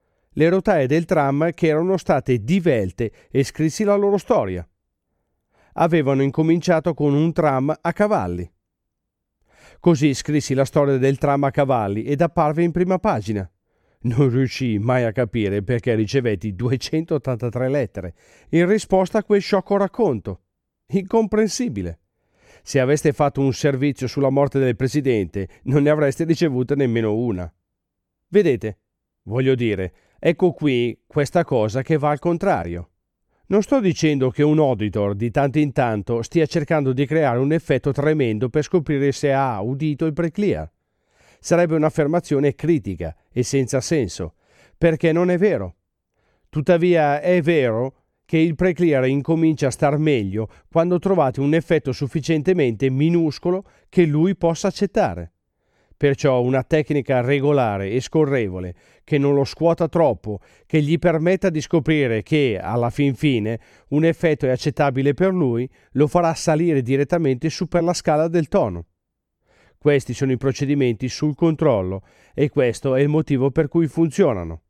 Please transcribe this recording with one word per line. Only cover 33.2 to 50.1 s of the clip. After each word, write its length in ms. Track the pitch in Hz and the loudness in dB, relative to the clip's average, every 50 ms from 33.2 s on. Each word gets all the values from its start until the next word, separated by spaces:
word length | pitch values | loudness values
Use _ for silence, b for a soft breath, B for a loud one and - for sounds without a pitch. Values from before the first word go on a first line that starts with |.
| _ _ _ _ _ | _ _ _ _ _
Non 140 | - 180 214 | -2 0 0
sto 180 | 196 - 285 269 | 2 2 0 2
dicendo 520 | 202 180 147 - 160 156 147 135 127 127 | 2 0 0 0 0 0 2 2 0 0
che 100 | - - | 0 2
un 160 | 147 151 151 | 2 2 4
auditor 560 | 156 151 135 123 98 107 101 - 107 101 101 101 | 4 2 2 2 0 -2 -2 -2 -2 -2 -2 -2
di 140 | 101 117 120 | -4 -4 -2
tanto 300 | - 147 139 139 120 151 | 0 0 0 0 0 0
in 120 | 151 139 | 0 0
tanto 520 | - 151 127 117 110 104 98 - 117 117 120 | 0 -2 -2 0 -2 -4 -4 -4 -4 -6 -6
stia 240 | - - 165 156 | -2 0 0 0
cercando 460 | - - 170 151 - 165 151 139 131 127 | 0 0 -2 -2 0 0 0 0 0 0
di 120 | 127 143 | -2 -2
creare 320 | 123 151 160 151 131 117 | 0 0 0 2 2 2
un 160 | 123 135 143 160 | 0 0 0 0
effetto 380 | 165 - - 139 123 - 143 | 0 0 0 -2 0 0 -2
tremendo 580 | 127 143 139 156 156 151 135 113 107 104 131 117 | -2 0 0 0 2 2 0 0 0 -2 -4 -2
per 140 | - 151 143 | -2 -2 -2
scoprire 480 | - - 175 139 - 147 135 143 139 | 0 0 -2 0 0 -2 0 0 0
se 200 | 131 - 147 143 | 0 0 0 0
ha 300 | 135 135 135 131 113 98 | 0 0 0 -2 -2 -4
udito 440 | 101 120 139 135 156 151 143 - 160 | -4 -6 -4 -4 -4 -4 -2 -2 -4
il 80 | 160 143 | -4 -2
pre-clear. 580 | 170 170 165 - 208 208 180 107 78 76 - - _ _ _ b b b b b b b b b b | -2 -4 -4 -4 -2 -2 -2 -2 -2 -6 -10 -14 _ _ _ b b b b b b b b b b
Sarebbe 360 | - - 170 170 175 156 160 | -4 0 2 2 2 2 2
un'affermazione 800 | 156 151 156 - 160 147 143 165 175 - - 147 135 147 143 - | 2 0 0 0 0 0 0 0 -2 -2 -2 0 0 0 0 -2
critica 600 | - - 156 170 131 92 101 92 - 87 78 - - _ _ | -2 0 0 0 0 -2 -6 -8 -8 -8 -10 -10 -14 _ _
e 120 | - 123 127 | -4 -4 -2
senza 360 | - 143 135 131 - 139 131 | 0 0 -2 0 0 -2 -4
senso, 540 | - - 170 151 110 85 - - 90 80 b b b b b b b b b | -2 -2 -2 -2 -2 -2 -6 -8 -10 -10 b b b b b b b b b
perché 360 | b 165 170 160 - - 165 | b 0 0 2 2 0 2
non 180 | 156 170 180 180 | 2 2 2 0
è 80 | 180 | 0
vero. 380 | 170 202 208 156 104 95 90 - _ _ _ _ _ _ _ _ _ _ _ _ _ _ _ | 2 2 0 0 -2 -4 -8 -12 _ _ _ _ _ _ _ _ _ _ _ _ _ _ _
Tuttavia 720 | - 151 139 - 175 165 175 180 170 160 151 143 143 147 | -6 -2 2 2 2 4 4 4 4 4 2 2 0 0
è 180 | 156 180 180 175 139 | 0 2 2 2 2
vero 600 | 165 170 151 127 117 110 113 127 135 - _ _ _ _ _ _ | 2 2 2 2 2 0 -2 -4 -6 -8 _ _ _ _ _ _
che 140 | _ 170 160 | _ 0 2
il 160 | 156 170 151 | 2 2 0
pre-clear 500 | - 180 185 160 165 180 165 143 131 131 | 0 0 0 0 2 2 2 2 2 2
incomincia 640 | 131 139 143 127 160 165 165 160 160 156 - 147 | 2 0 0 0 -2 0 2 2 0 2 0 -2
a 40 | 127 | -2
star 280 | - - 160 143 147 147 | 0 0 0 0 2 2
meglio 500 | 156 151 | 2 2